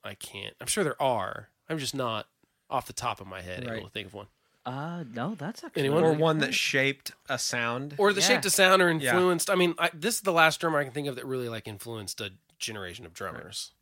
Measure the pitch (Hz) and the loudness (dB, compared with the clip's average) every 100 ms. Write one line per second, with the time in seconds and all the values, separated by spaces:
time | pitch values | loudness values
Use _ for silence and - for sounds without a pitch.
0 | 101 101 - 101 104 - 120 - 165 - | -14 -14 -14 -12 -12 -12 -4 0 0 2
1 | 139 117 95 - 107 _ _ 160 131 139 | 0 2 -2 -8 -14 _ _ -6 -4 -4
2 | 123 110 - _ _ _ _ 135 - - | -2 -4 -8 _ _ _ _ -4 -4 -6
3 | 123 107 95 95 90 90 117 113 101 110 | -4 -4 -8 -12 -10 -10 -8 -10 -10 -10
4 | 95 101 104 _ _ _ - 131 156 170 | -10 -12 -16 _ _ _ -10 -8 -8 -8
5 | 139 113 139 214 147 233 330 - 139 151 | -10 -6 -6 -6 -8 -10 -8 -2 0 4
6 | 160 151 160 156 139 127 - 139 135 139 | 4 4 4 4 2 2 2 2 2 0
7 | - - - 127 - 127 117 120 143 143 | -10 -16 -8 -4 -2 -2 -2 -2 -6 2
8 | 202 196 180 185 190 - 185 190 175 160 | 2 4 4 4 2 4 8 8 6 4
9 | 135 117 180 170 - 185 175 165 170 165 | 4 4 4 2 2 4 2 2 0 0
10 | 180 226 196 170 160 156 170 151 135 123 | -4 -2 2 6 6 6 0 0 0 -4
11 | 143 127 123 131 120 113 113 101 117 113 | -6 -6 -6 -4 -4 -6 -8 -12 -8 -8
12 | 98 - 104 95 _ _ - 107 92 87 | -8 -8 -8 -10 _ _ -8 -8 -10 -12
13 | 85 82 95 69 76 - - _ | -16 -10 -8 -8 -10 -10 -12 _